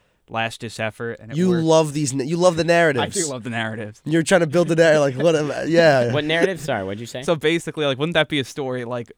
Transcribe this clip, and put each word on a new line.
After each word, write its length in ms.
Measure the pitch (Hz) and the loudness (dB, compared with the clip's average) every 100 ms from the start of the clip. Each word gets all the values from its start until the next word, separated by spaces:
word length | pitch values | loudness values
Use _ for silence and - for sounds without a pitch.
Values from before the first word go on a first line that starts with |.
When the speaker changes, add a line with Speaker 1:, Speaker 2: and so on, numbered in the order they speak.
| _ _ - | _ _ -10
Speaker 1:
last-ditch 500 | 113 113 - 113 - | -6 -6 -6 -12 -8
effort, 400 | 110 - 117 110 | -8 -8 -10 -12
and 100 | 110 | -8
it 60 | 143 | -2
Speaker 2:
You 120 | 185 | 0
Speaker 1:
worked. 140 | 175 | 2
Speaker 2:
love 300 | 160 160 156 | 4 4 2
these 200 | 143 143 | -2 -4
n-, 140 | 135 131 | -2 -4
you 80 | 170 | 0
love 200 | 180 160 | 2 2
the 60 | |
narratives. 540 | 165 170 165 131 - 202 | 2 2 2 0 -2 -4
Speaker 1:
I 40 | |
do 60 | 160 | -6
love 140 | 127 | -6
the 60 | 113 | -8
narratives. 520 | 117 110 113 107 - | -6 -6 -8 -12 -12
Speaker 2:
You're 200 | 147 165 | -2 0
trying 180 | 156 190 | 4 2
to 60 | 165 | 4
build 200 | 160 165 | 2 2
the 80 | 160 | 4
narrative, 400 | 165 151 139 127 | 6 6 4 2
like, 80 | |
what 120 | 170 160 | 2 2
am 160 | 151 | 0
I, 120 | 123 | -4
Speaker 1:
<laughs> 40 | 135 | 0
Speaker 2:
yeah. 440 | 165 165 135 120 | 4 6 6 4
Speaker 3:
What 140 | 135 151 | 0 0
narrative? 340 | 165 180 170 | 0 0 -2
Sorry, 240 | 143 117 | -4 -4
what'd 160 | 95 104 | -4 -8
you 60 | 117 | -10
say? 180 | 123 | -8
Speaker 1:
So 120 | 151 165 | -4 -2
basically, 500 | 151 170 165 156 143 | 0 0 -2 -4 -2
like, 120 | 127 | -2
wouldn't 180 | 160 165 | -2 0
that 120 | 151 | 0
be 120 | 151 | -2
a 40 | |
story? 400 | 127 - 135 127 120 | -6 -8 -8 -6 -6
Like, 260 | 120 117 | -8 -10